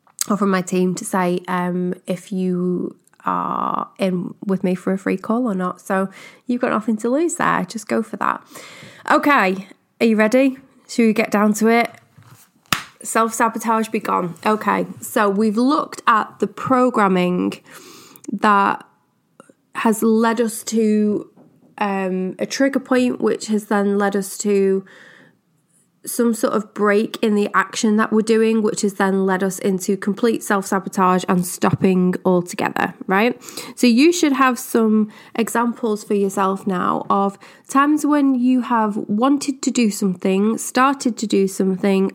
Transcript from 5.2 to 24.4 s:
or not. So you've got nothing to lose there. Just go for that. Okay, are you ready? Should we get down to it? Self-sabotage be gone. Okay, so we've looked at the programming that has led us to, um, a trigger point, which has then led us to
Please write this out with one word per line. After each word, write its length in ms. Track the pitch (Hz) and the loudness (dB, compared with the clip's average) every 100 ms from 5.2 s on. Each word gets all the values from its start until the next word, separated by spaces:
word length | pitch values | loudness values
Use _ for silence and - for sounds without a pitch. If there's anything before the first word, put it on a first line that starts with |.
| - 226 247 | -2 -2 -2
or 80 | 185 | -4
not. 240 | 180 - | -6 -8
So 300 | - 190 190 - - - - | -4 -4 -4 -8 -20 -12 -6
you've 140 | 247 | -2
got 120 | 240 | -2
nothing 260 | 214 240 214 | -2 -2 -2
to 120 | 233 | 0
lose 260 | 277 339 - | 0 0 0
there. 280 | 165 170 | 0 0
Just 240 | 180 220 - | -4 -8 -4
go 160 | 226 | -4
for 140 | 220 202 | -4 -4
that. 280 | - - - - - - - - - | -4 -4 -10 -20 -20 -20 -20 -8 0
Okay, 580 | 294 294 269 190 190 - - _ - | 2 4 2 2 -2 -10 -20 _ -2
are 40 | 233 | 2
you 120 | 214 | 4
ready? 400 | 214 254 269 254 - _ - | 4 4 2 0 -12 _ -6
Should 160 | - 226 | 0 2
we 80 | |
get 180 | 214 - | 2 0
down 220 | 208 214 | 2 2
to 160 | 208 220 | 2 2
it? 200 | 233 226 - _ - - - _ _ - - - - | 2 0 -8 _ -20 -20 -20 _ _ -6 -6 -6 -16
Self-sabotage 840 | - 226 226 220 233 214 214 220 220 | -4 0 0 0 -2 -2 -2 -2 -2
be 100 | 220 | -4
gone. 360 | - 190 175 - 214 | -2 -2 -2 -4 -2
Okay, 420 | 214 208 190 180 - | 0 0 -2 -2 -8
so 300 | - 240 202 | -6 0 0
we've 280 | 196 220 208 | 2 0 2
looked 440 | 254 302 - - - | 2 0 -4 -4 0
at 340 | 220 - - | 2 0 -4
the 80 | 202 | -6
programming 1120 | - - 254 247 233 196 185 180 180 196 - - - - - - - - | -4 0 2 2 4 4 4 2 0 -2 -6 -14 -20 -20 -20 -20 -20 -10
that 520 | 208 214 202 196 - - _ _ _ _ _ - _ _ - | -2 2 4 2 -2 -8 _ _ _ _ _ -20 _ _ -2
has 280 | 233 214 | 0 2
led 380 | 226 220 226 226 | 2 2 2 0
us 220 | 226 - - | -2 -4 -4
to, 640 | 220 214 214 208 202 - _ - _ _ - | 0 2 2 0 -2 -6 _ -20 _ _ -6
um, 560 | 202 196 190 185 185 - | -4 -2 -2 -4 -4 -6
a 60 | 202 | -6
trigger 340 | - 269 269 | 0 0 0
point, 420 | 262 254 247 - | 0 2 2 0
which 260 | 214 - - | -2 -2 -2
has 200 | 208 - | -4 0
then 300 | 208 202 202 | 0 0 0
led 180 | 202 196 | 0 -2
us 220 | 196 | -4
to 440 | - | -6